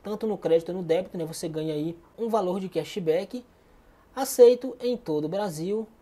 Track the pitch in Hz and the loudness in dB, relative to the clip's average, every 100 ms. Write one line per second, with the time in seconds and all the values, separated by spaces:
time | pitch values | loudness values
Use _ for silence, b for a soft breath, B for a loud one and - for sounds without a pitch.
0 | 196 208 220 196 165 165 165 180 165 165 | -8 -6 -4 -4 2 2 0 -8 0 -2
1 | 185 180 160 165 170 156 156 151 160 170 | -2 -8 -8 -6 -8 -6 -4 -4 -6 -8
2 | - - 226 214 180 196 190 160 151 214 | -20 -8 -2 0 0 -4 -4 -6 -6 -4
3 | 165 165 196 247 - b b b b b | 0 0 -2 -12 -14 b b b b b
4 | b 254 269 - 247 247 262 240 240 233 | b -6 -4 8 10 8 -2 -6 -4 -4
5 | - 151 151 190 208 151 175 214 214 _ | -4 -4 -2 -4 -4 -4 -4 -4 -6 _